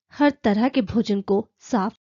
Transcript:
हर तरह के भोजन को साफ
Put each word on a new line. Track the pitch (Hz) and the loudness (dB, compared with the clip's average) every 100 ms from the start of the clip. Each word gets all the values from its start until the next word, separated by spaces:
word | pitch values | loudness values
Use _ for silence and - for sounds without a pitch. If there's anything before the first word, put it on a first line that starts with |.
| _ | _
हर | - 294 | 0 0
तरह | - 220 202 262 | 0 0 2 2
के | 269 | 0
भोजन | 190 226 220 202 | -2 -2 0 -2
को | 196 196 - _ | 0 -2 -2 _
साफ | - 233 196 - _ | -4 -2 -2 -8 _